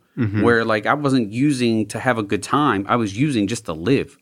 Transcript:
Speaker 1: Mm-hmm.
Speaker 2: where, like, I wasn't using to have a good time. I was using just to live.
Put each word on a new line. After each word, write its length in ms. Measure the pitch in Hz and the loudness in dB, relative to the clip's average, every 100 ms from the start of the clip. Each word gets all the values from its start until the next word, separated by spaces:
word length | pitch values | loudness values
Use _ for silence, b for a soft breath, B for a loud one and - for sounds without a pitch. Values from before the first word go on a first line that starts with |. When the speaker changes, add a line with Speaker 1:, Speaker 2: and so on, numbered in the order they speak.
| _ - | _ -4
Speaker 1:
Mm-hmm. 240 | 110 104 | -2 2
Speaker 2:
where, 220 | 110 117 | 4 4
like, 200 | 113 110 107 | 2 0 0
I 80 | |
wasn't 380 | 143 143 135 107 | 0 2 0 0
using 540 | 113 147 131 120 113 104 | 0 0 2 2 0 -2
to 120 | 113 | -2
have 180 | 131 113 | 0 0
a 40 | |
good 200 | 104 104 | 0 -4
time. 420 | - 135 147 98 101 | -2 0 2 0 0
I 80 | 120 | 0
was 200 | 110 98 | 0 0
using 300 | 151 123 101 | 0 0 -2
just 180 | 117 - | -4 -8
to 60 | |
live. 460 | 80 87 131 80 - | -6 0 0 -2 -6